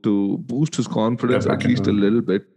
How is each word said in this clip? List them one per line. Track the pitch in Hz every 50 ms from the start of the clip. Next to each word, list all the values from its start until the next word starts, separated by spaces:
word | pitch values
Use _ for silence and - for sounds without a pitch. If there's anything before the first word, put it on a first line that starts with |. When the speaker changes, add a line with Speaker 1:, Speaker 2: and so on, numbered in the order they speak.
| -
Speaker 1:
to | 117 101 101 101 98 101 - - - 117
boost | 131 156 151 - -
his | 120 101
confidence | - 117 110 113 123 117 - 120 127 - -
Speaker 2:
Get | - -
Speaker 1:
at | -
Speaker 2:
back | - -
Speaker 1:
least | 123 - 98 98
a |
Speaker 2:
into | 101 104
it. | 98
Speaker 1:
little | 101 110 120 - -
bit. | 92 104 - _ _